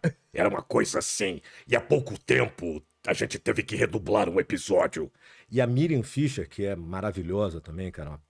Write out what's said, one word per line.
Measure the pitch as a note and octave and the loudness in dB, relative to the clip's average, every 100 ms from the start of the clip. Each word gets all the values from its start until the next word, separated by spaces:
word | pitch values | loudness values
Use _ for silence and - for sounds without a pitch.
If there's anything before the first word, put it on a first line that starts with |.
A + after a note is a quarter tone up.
| E3+ - _ | -2 -2 _
Era | - G3+ | 0 0
uma | G3 | 0
coisa | - - - - | 0 2 2 0
assim. | - - G3 F3 - - - | -2 0 -2 -4 -12 -20 0
E | A#2 | 0
há | |
pouco | - D3 - G2 | 4 2 2 -4
tempo | - - - - E2+ D2+ - _ - | 2 4 2 -2 -6 -6 -12 _ -2
a | |
gente | F2+ - G2+ | 0 -2 -2
teve | - G#2+ | -2 -2
que | - G#2 | -2 0
redublar | A#2+ G#2+ G2 G#2+ F2 | 0 0 2 2 2
um | F#2 | 0
episódio. | - - - F#3 - D#3+ C#3 - - - - | 0 -2 2 4 4 0 -8 -10 -20 -20 -4
E | B2+ | 0
a | A#2+ | 2
Miriam | B2+ D#3+ C#3 | 2 2 2
Fischer, | A2 C3+ C#3+ G#2+ E2 | 0 0 0 -2 -8
que | - G2 | -4 -4
é | F#2 | -4
maravilhosa | E2 F#2+ G#2 F#2 E2+ G2 G2+ D#2+ | -6 -6 -4 -4 -2 -2 -2 -4
também, | - E2 F#2 | -10 -8 -8
cara, | E2 D2 | -8 -12
uma | D2 | -12